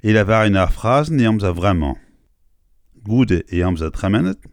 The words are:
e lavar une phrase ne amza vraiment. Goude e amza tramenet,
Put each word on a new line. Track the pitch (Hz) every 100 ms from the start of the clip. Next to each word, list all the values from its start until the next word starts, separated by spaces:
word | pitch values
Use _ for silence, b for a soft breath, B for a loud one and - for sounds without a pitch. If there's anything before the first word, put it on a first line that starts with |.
| 107
e |
lavar | 110 101 110 107
une | 98 90
phrase | - 110 135 151
ne | 156
amza | 113 110 98
vraiment. | 85 98 87 73 60 _ _ _ _ _ _ _ _ _ _ 104
Goude | 117 120 90 -
e | 87
amza | 90 85 80
tramenet, | - 95 107 180 98 -